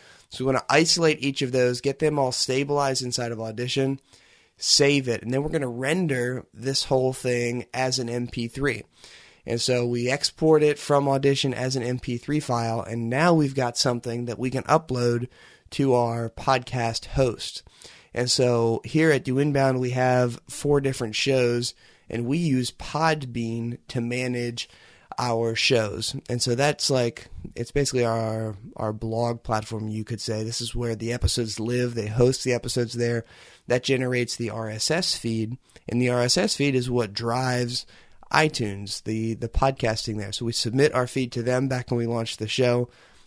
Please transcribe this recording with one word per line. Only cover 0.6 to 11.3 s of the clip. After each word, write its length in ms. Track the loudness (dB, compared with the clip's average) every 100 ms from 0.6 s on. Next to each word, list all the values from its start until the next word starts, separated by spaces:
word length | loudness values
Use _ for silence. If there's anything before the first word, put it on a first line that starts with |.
| 2
isolate 540 | 2 4 4 2 2
each 180 | -2 -2
of 100 | -2
those, 300 | 2 2 2
get 180 | -2 0
them 200 | 0 2
all 120 | 0
stabilized 680 | 0 0 0 0 0 0 0
inside 300 | -4 -4 -4
of 100 | -6
Audition, 580 | -8 -6 -4 0 0 -2 _ -20 _ _ _ -8
save 500 | 2 4 6 4 2
it, 160 | -2
and 100 | -2
then 80 | -2
we're 80 | -2
gonna 180 | -4 -4
render 800 | -4 -2 0 0 0 -2 -4 -10
this 300 | -8 -4 -2
whole 300 | 0 2 2
thing 520 | -2 -2 0 0 -4 -6
as 240 | -4 -2 -2
an 100 | -2
M 200 | -4 -4
P 200 | -6 -6
three. 360 | -2 -2 -2 -10 _ -20 -20 -20 _
And 160 | -4 -2
so 280 | 2 2 2
we 200 | 0 0
export 540 | -2 -2 0 4 6
it 160 | 6 2
from 320 | 2 2 4
Audition 420 | 2 4